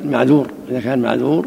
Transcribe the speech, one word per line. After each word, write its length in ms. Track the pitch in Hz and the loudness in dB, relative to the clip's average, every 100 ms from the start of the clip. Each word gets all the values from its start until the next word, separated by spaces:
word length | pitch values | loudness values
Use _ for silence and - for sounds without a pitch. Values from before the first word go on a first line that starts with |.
معذور، 460 | 147 127 127 147 131 - - | -4 0 4 4 2 -6 -8
إذا 100 | 127 | -6
كان 180 | 117 131 | -2 -2
معذور 480 | 117 120 127 160 | 0 0 0 0